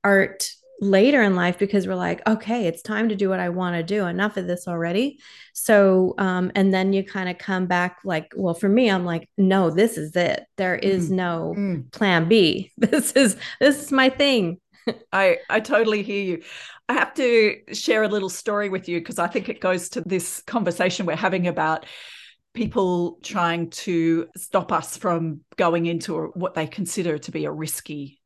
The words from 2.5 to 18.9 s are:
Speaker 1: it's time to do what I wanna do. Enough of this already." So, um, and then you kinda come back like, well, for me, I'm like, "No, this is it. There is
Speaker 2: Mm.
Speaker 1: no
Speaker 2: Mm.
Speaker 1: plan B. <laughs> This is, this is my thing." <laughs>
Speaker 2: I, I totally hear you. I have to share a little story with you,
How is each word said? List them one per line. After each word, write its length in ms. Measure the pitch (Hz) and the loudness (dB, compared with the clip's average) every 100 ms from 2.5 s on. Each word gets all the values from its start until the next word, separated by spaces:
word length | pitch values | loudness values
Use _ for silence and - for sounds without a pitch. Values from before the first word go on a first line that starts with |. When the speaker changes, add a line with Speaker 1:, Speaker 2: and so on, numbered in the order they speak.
| 240 180 | -2 -2
Speaker 1:
it's 140 | 165 | -4
time 280 | - 214 226 | -6 -2 -2
to 60 | |
do 120 | 196 196 | 0 -2
what 140 | 185 | 0
I 80 | 175 | -2
wanna 340 | 175 180 170 | -2 -2 -4
do. 220 | 165 208 | -2 -2
Enough 320 | 180 175 208 202 | -2 -2 -2 -4
of 100 | 180 | -6
this 180 | 175 | -6
already." 540 | - 170 165 185 277 - - - - | -6 -4 -2 0 -2 -6 -20 -20 -18
So, 600 | - - 208 196 185 185 - | -8 4 6 8 6 2 0
um, 340 | 190 180 180 | -2 0 -2
and 180 | - 196 | 2 2
then 200 | 190 190 | 4 2
you 100 | 196 | 0
kinda 300 | 196 196 185 | -2 -6 -6
come 320 | 180 - 185 180 | -6 -4 -2 0
back 300 | 180 180 - | 0 0 -4
like, 260 | 190 160 160 - | -4 -4 -4 -4
well, 160 | 190 | -2
for 160 | 170 196 | 0 2
me, 200 | 220 240 | 4 4
I'm 140 | 190 | 2
like, 240 | 175 170 - - | 0 -4 -6 2
"No, 320 | 190 190 170 | 4 4 4
this 260 | 160 226 165 | 4 2 0
is 180 | 151 | -4
it. 300 | 175 175 - - | -2 0 -2 -6
There 200 | - 185 | -4 -2
is 340 | - 196 190 165 | 0 0 0 0
Speaker 2:
Mm. 60 | |
Speaker 1:
no 400 | 185 180 165 165 175 | 0 -2 -4 -4 -4
Speaker 2:
Mm. 340 | 202 165 127 | -4 -4 -8
Speaker 1:
plan 380 | - 202 175 165 | -2 2 2 4
B. 420 | 220 165 - - | 4 4 2 -6
<laughs> 40 | - | -2
This 340 | 226 311 - | 2 2 2
is, 240 | 269 247 - - - | 2 2 0 -12 2
this 240 | 277 285 | 2 2
is 80 | - | -2
my 160 | 269 262 | 2 2
thing." 540 | 262 285 247 175 175 _ _ | 4 2 2 0 -4 _ _
<laughs> 260 | - - - | -8 -8 -4
Speaker 2:
I, 280 | 196 190 - - | 2 2 2 0
I 100 | 220 | -2
totally 420 | 220 214 220 214 | 2 2 2 0
hear 220 | 202 202 | -2 -4
you. 200 | 190 170 - - - - - | -4 -6 -8 -18 -18 -14 -4
I 60 | |
have 200 | 247 - | -2 -2
to 420 | - 254 233 214 - - | 0 4 4 4 0 -10
share 300 | 208 - 220 | -6 0 2
a 40 | 214 | 2
little 220 | 208 190 | 0 -4
story 400 | 180 - 208 202 | -6 -4 -2 -2
with 180 | 185 | -4
you, 140 | 185 | -4